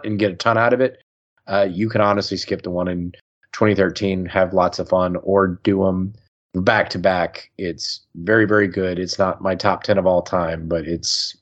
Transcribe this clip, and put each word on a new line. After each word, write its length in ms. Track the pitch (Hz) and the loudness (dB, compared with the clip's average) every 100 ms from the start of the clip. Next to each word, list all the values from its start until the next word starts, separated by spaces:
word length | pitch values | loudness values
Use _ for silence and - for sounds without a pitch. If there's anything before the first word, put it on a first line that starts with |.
and 160 | - 104 | -4 0
get 120 | 101 | 0
a 40 | 90 | 0
ton 220 | 117 113 | 0 2
out 140 | 117 | 4
of 60 | 123 | 2
it. 200 | 131 - _ _ _ _ - | 0 -2 _ _ _ _ -4
Uh, 200 | 98 98 | 0 0
you 200 | 87 110 | 0 -2
can 120 | 107 | 2
honestly 360 | 104 101 98 95 | 2 2 -2 -6
skip 240 | - 98 | -4 -6
the 80 | 92 | -4
one 180 | 87 90 | -4 -2
in 260 | 87 87 - _ _ _ | -4 -6 -10 _ _ _
twenty 220 | - 107 | 0 2
thirteen, 520 | 101 92 - 101 95 87 | 4 2 0 -2 -2 -2
have 260 | 95 92 | 0 2
lots 240 | 92 90 - | 2 0 0
of 120 | - | -2
fun, 260 | 92 90 87 | 0 2 -2
or 360 | - 98 95 90 | 0 2 2 2
do 240 | - 98 95 | 0 2 2
'em 260 | 92 95 110 _ _ _ | 0 -4 -8 _ _ _
back 360 | 92 95 107 95 | -2 2 2 0
to 80 | 92 | 0
back. 500 | 92 92 85 - - - | 0 2 -2 -6 -18 -10
It's 440 | 92 82 - - _ 82 | -8 -8 -10 -12 _ -8
very, 300 | 85 110 104 | 2 2 4
very 220 | 107 101 | 4 2
good. 320 | 98 92 87 | 0 -2 -2
It's 180 | 92 - | -4 -2
not 240 | 95 - | -2 -2
my 140 | 95 92 | -4 -2
top 260 | 101 90 | 0 0
ten 140 | - 101 | 0 2
of 80 | 90 | 2
all 160 | 98 | 2
time, 460 | - 92 82 80 80 | 0 -2 -2 -4 -4
but 180 | 82 76 | -4 -4
it's 480 | 85 - - - - | -6 -4 -6 -6 -12